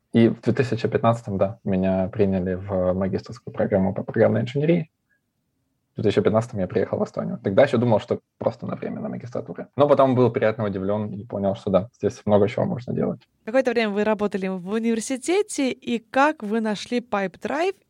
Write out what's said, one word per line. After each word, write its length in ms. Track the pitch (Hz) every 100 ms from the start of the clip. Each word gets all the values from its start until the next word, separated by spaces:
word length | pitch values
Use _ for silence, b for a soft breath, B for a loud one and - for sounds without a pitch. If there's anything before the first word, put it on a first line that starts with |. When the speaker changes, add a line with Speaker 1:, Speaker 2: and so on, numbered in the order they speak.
| _
Speaker 1:
И 140 | 117 113
в 140 | 113
две 120 | 123
тысячи 360 | 113 120 - -
пятнадцатом, 500 | 113 113 117 - 95
да, 220 | 98 -
меня 460 | 101 95 95 95 92
приняли 460 | - 98 95 92
в 400 | 92 98 95 90
магистерскую 600 | 92 95 95 - - -
программу 400 | - 101 101 95
по 80 | 98
программной 380 | - 117 107 110
инженерии. 500 | 110 143 156 170 156 _ _ _ _ _ _ _ _ _ _
В 100 | -
две 80 | 110
тысячи 100 | 101
пятнадцатом 380 | 95 110 117 104
я 80 | 92
приехал 320 | - - -
в 60 |
Эстонию. 340 | 208 - - -
Тогда 180 | 107 98
ещё 160 | 135 120
думал, 220 | 120 104
что 180 | - 101 _ -
просто 300 | 113 - 123
на 80 |
время 260 | 127 - 117
на 80 | 117
магистратуре. 600 | 120 - - - - - -
Но 100 | 143
потом 300 | 139 135 127
был 160 | 123
приятно 320 | 117 110 110
удивлён 480 | 104 95 95 104 104
и 120 | 101
понял, 300 | - 104 98
что 160 | 98 -
да, 180 | 95 95
здесь 280 | - 101 - -
много 220 | 104 101
чего 160 | -
можно 280 | - - -
делать. 280 | - - - _ _
Speaker 2:
Какое-то 260 | - 254 262
время 200 | 233 214
вы 120 | 202
работали 460 | 208 208 208 202 190
в 240 | 190 175
университете, 1000 | 220 226 226 - 262 294 370 403 - 262
и 300 | 247 - 233
как 420 | - 262 294 302
вы 180 | 208 226
нашли 380 | 220 202 - 240
Pipedrive, 760 | 247 202 190 - 214 277 370 381